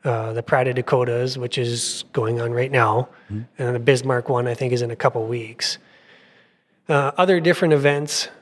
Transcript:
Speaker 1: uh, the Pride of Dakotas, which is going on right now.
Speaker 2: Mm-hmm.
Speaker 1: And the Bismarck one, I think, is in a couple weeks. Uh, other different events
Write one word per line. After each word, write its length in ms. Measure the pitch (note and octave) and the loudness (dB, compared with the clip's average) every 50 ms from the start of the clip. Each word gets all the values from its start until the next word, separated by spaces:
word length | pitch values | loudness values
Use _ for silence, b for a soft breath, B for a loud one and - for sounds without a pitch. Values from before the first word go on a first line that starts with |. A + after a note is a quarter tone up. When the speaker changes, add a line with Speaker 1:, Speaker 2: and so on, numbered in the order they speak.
| _ | _
Speaker 1:
uh, 260 | C#3 A#2 A2 A2 A2+ | -2 -2 -2 -4 -4
the 120 | A2+ A#2 A2+ | -6 -6 -2
Pride 240 | - D#3 C3 B2+ C3 | 0 2 2 2 0
of 60 | B2 | -2
Dakotas, 640 | B2+ A#2+ - D3 B2+ B2 A#2+ A#2 A#2+ B2+ C3 B2+ | -2 0 0 2 2 2 0 0 -2 -2 -2 -4
which 200 | C3 B2 B2 - | -6 -6 -6 -4
is 480 | C3+ B2 A#2+ A#2+ A#2 - - - - - _ - | -4 -2 -2 -2 -4 -4 -6 -6 -8 -12 _ -4
going 260 | C3+ A2+ A2 A#2 A#2 | -2 -2 -2 -2 -2
on 140 | A#2 A#2 A#2+ | -2 -2 -2
right 180 | A#2+ B2+ C3+ | -2 -2 2
now. 380 | C#3 B2+ A#2 G#2+ G#2+ A#2+ C3 B B B B B | 2 4 4 4 2 0 -2 B B B B B
Speaker 2:
Mm-hmm. 120 | G#2 G#2+ A#2 _ _ | -10 -10 -10 _ _
Speaker 1:
And 180 | - C3 B2 B2 | -6 -4 -4 -2
the 40 | A#2+ | 2
Bismarck 500 | A#2 C#3+ C3+ B2 B2 C3+ B2+ B2 A#2+ - | 4 4 4 4 2 0 -2 -2 0 -2
one, 180 | C3 A#2+ B2 | -2 0 0
I 60 | B2 A#2+ | -2 -2
think, 180 | - C3+ B2 | -2 -2 0
is 100 | B2 A#2+ | 0 0
in 100 | A#2+ A#2 | -2 -4
a 40 | A#2 | -4
couple 300 | - - C3 - A#2+ A2 | 0 0 0 0 0 -4
weeks. 500 | A2+ B2 A#2+ A2+ A2 A#2 - - - - - b b b b b b b b b b b b b b b b b b b b b - | -4 -6 -6 -8 -12 -10 -8 -6 -6 -6 -8 b b b b b b b b b b b b b b b b b b b b b 0
Uh, 220 | D#3 C#3+ C#3 C3+ - | 0 2 2 0 2
other 220 | - F3+ F#3 F#3+ F3 | 2 4 4 4 4
different 340 | D#3+ E3+ F3 - F#3+ E3 D3+ | 4 2 2 2 4 4 4
events 540 | C#3+ C#3 C#3+ C#3+ C#3+ D3+ D3 - - - - - - | 4 4 2 2 2 -4 -4 -4 -6 -6 -8 -10 -20